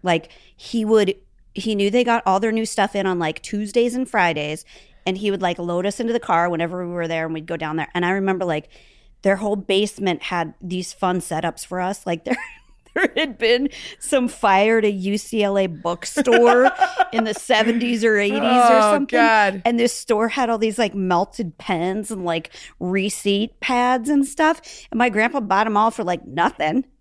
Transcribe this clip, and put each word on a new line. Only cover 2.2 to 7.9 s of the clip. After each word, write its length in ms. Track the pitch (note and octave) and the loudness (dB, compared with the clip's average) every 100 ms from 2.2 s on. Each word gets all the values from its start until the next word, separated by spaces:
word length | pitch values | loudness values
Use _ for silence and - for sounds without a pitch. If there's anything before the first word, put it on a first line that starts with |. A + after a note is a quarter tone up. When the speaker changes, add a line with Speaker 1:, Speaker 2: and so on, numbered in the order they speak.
| F#3+ | 2
Speaker 1:
all 140 | F#3+ | 0
their 120 | A3+ | 0
new 140 | A3 A3 | -2 -2
stuff 280 | - G3 | -2 -2
in 120 | G3+ F#3+ | 0 -2
on, 120 | F3+ | -2
like, 220 | D#3+ D#3+ | -4 -6
Tuesdays 520 | - G3+ G#3+ A#3 A#3+ | -8 -8 -2 0 0
and 140 | B3 B3+ | -2 -4
Fridays, 580 | A3 F3 D3+ D3 D#3 - - _ _ - | 0 0 0 -4 -8 -12 -20 _ _ -6
and 100 | F#3+ | -4
he 140 | G#3 | -2
would, 100 | G3 | -2
like, 180 | F3+ F3 | -2 -2
load 280 | F3 F3 F#3+ | -4 -2 -2
us 120 | G3 | -4
into 140 | A#3 | -2
the 80 | A#3 | -2
car 300 | - E3+ F3 | 0 0 2
whenever 360 | E3+ E3+ F3+ F3 | 0 -4 -4 -8
we 60 | |
were 160 | F3 E3 | -6 -4
there, 160 | E3 | -4
and 80 | D#3+ | -4
we'd 140 | D#3+ E3 | -8 -8
go 100 | E3+ | -8
down 200 | D#3 D#3+ | -6 -6
there. 120 | D3 | -4